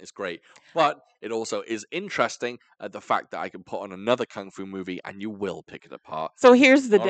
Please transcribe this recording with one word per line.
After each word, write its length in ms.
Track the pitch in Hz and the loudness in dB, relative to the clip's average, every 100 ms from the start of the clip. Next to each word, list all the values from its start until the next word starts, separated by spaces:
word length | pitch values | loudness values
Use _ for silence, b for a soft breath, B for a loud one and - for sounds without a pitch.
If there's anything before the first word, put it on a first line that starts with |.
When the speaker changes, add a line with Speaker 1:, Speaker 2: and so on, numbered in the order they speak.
Speaker 1:
is 100 | 92 | -18
great, 300 | - 98 85 b b b | -10 -10 -10 b b b
but 240 | 170 151 151 _ _ | 0 0 0 _ _
it 80 | 107 | -8
also 320 | 113 110 107 | -6 -4 -6
is 220 | - 110 104 | -6 -8 -8
interesting, 680 | 147 180 - 117 - 120 120 _ _ | -10 -6 -2 -2 -2 -8 -8 _ _
uh, 80 | 104 | -14
the 120 | 101 | -10
fact 300 | - 107 - | -4 -4 -4
that 80 | 90 | -10
I 100 | 92 | -10
can 140 | 92 | -12
put 180 | - 95 | -12 -10
on 100 | 98 | -10
another 340 | 92 104 123 113 | -6 -2 -2 -2
kung 240 | 110 98 | -10 -12
fu 160 | 95 95 | -12 -12
movie 320 | 95 92 90 | -10 -10 -10
and 180 | - 98 | -12 -12
you 80 | 104 | -12
will 320 | 101 101 82 | -6 -6 -8
pick 220 | - 85 | -12 -20
it 80 | - | -18
apart. 400 | 67 - 78 80 - | -20 -12 -8 -8 4
Speaker 2:
So 160 | 254 | 8
here's 360 | 247 269 269 262 | 8 8 6 6
the 80 | |
Speaker 1:
Know 40 | |
what 0 | |
I'm 40 | 208 | 2